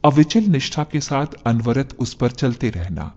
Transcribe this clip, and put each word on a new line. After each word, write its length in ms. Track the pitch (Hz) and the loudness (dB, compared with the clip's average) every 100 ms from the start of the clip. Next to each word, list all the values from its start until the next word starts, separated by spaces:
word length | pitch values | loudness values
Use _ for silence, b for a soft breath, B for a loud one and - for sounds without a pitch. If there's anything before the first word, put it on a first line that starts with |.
| 151 | 4
अविचल 340 | 143 151 226 | 4 4 4
निष्ठा 440 | 208 143 - - | 2 2 0 -6
के 160 | 151 151 | -4 -4
साथ 260 | - 139 151 - 117 | -2 -4 -4 -4 -2
अनवरत 500 | 117 117 123 135 - | 0 2 0 -2 -6
उस 140 | 120 | -8
पर 180 | - 123 | -2 -4
चलते 380 | 123 135 117 120 | 0 -2 -2 -4
रहना। 440 | 92 87 80 76 | -4 -6 -8 -10